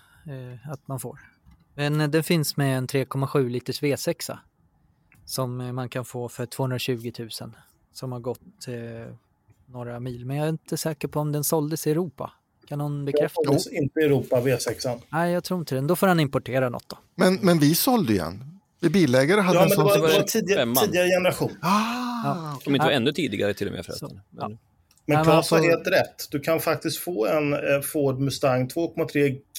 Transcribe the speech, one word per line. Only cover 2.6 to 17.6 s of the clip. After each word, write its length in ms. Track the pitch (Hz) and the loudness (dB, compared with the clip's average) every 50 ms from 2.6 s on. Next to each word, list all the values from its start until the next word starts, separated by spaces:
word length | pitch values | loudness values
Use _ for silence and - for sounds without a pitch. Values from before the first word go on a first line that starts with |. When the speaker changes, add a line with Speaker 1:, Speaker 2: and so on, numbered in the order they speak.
| 139 139 131 131 | 0 0 0 0
Speaker 1:
en 100 | 131 - | -2 -2
tre 180 | - 135 127 | -2 -2 -2
komma 220 | - - 139 135 131 | -2 -2 -4 -2 0
sju 220 | - 147 131 120 | 0 0 0 0
liters 340 | 120 123 - - 123 - - | -2 -4 -6 -6 -6 -2 -2
V 140 | 147 131 - | -2 -2 -2
sexa 420 | - 170 170 - - - - - - _ _ _ _ _ _ _ _ _ _ _ _ _ _ _ _ | -2 -4 -4 -4 -6 -12 -12 -14 -16 _ _ _ _ _ _ _ _ _ _ _ _ _ _ _ _
som, 360 | - - - 131 123 123 123 | -10 -6 -4 -4 -4 -4 -6
eh, 100 | 123 123 | -8 -8
man 180 | 123 131 127 120 | -6 -8 -8 -6
kan 160 | - 127 123 | -6 -8 -8
få 240 | - - 123 120 117 | -8 -8 -8 -8 -8
för 160 | - - 123 | -8 -8 -10
tvåhundratjugotusen, 1120 | 113 - - 135 131 127 120 - - 127 113 113 120 - - 117 110 - - 123 120 113 - _ _ _ _ _ _ _ | -8 -6 -4 -4 -2 -2 -4 -2 -4 -4 -4 -6 -8 -10 -10 -10 -12 -12 -12 -14 -14 -16 -20 _ _ _ _ _ _ _
som 180 | - - 127 | -12 -10 -10
har 80 | 123 123 | -10 -8
gått, 480 | 117 127 113 - - - - _ - 131 | -6 -8 -8 -8 -12 -20 -20 _ -14 -12
eh, 480 | 123 117 117 117 113 113 117 120 120 117 _ _ _ _ _ _ _ _ _ - | -10 -10 -10 -12 -12 -14 -14 -16 -18 -20 _ _ _ _ _ _ _ _ _ -18
några 320 | 123 123 120 120 120 120 | -14 -12 -12 -10 -10 -10
mil. 260 | 123 131 120 120 120 | -10 -10 -10 -10 -8
Men 120 | 127 139 147 | -6 -4 -2
jag 80 | 151 | -2
är 40 | 156 | -2
inte 280 | 160 160 _ - 170 156 | -2 -4 _ -6 -6 -6
säker 300 | - 160 156 - - 151 | -4 -6 -6 -6 -6 -6
på 120 | - 151 | -4 -4
om 120 | 151 151 | -2 -2
den 120 | 147 147 143 | -2 -2 -2
såldes 440 | - 170 160 147 151 160 156 - 151 | 0 0 0 0 -2 -4 -4 -2 0
i 40 | |
Europa. 420 | 151 165 185 156 - - - - - _ _ _ _ _ _ - | 0 0 -2 -4 -6 -10 -12 -12 -14 _ _ _ _ _ _ -10
Kan 100 | 151 143 | -8 -6
någon 260 | 147 147 143 143 143 | -4 -4 -4 -4 -4
bekräfta? 360 | 139 139 147 151 160 - 170 | -2 0 2 2 0 0 0
Speaker 2:
Den 40 | 151 139 139 180 | 2 2 2 2
såldes 80 | - - - 170 | 2 -2 -4 -4
inte 180 | 143 - - 160 | -4 -2 0 2
i 40 | 156 | 2
Europa, 380 | 143 139 127 - - 135 123 | 4 4 2 2 2 0 2
V 160 | 120 139 127 - | 2 2 0 0
sexan. 420 | - 123 110 - - 131 120 107 - - | 0 -4 -4 -4 -4 -6 -6 -6 -8 -6
Speaker 1:
Nej, 240 | 147 160 170 175 175 | -2 -2 0 0 0
jag 100 | 175 - | -2 -2
tror 160 | - 180 180 | -2 -4 -4
inte 160 | 151 - 131 | -4 -2 -2
det. 60 | 131 | -2
Då 140 | 135 147 175 | 0 0 2
får 120 | - 208 190 | 2 4 4
han 120 | 180 165 | 4 4
importera 500 | 151 135 139 131 - - 120 131 131 123 | 4 2 0 -2 -4 -2 0 0 0 0
något 200 | 123 - - - | -2 -6 -10 -12
då. 80 | - - _ _ _ | -16 -18 _ _ _
Speaker 3:
Men, 240 | - 196 185 190 - | 2 4 4 4 4
men 180 | - 175 175 | 4 4 6
vi 160 | 165 | 6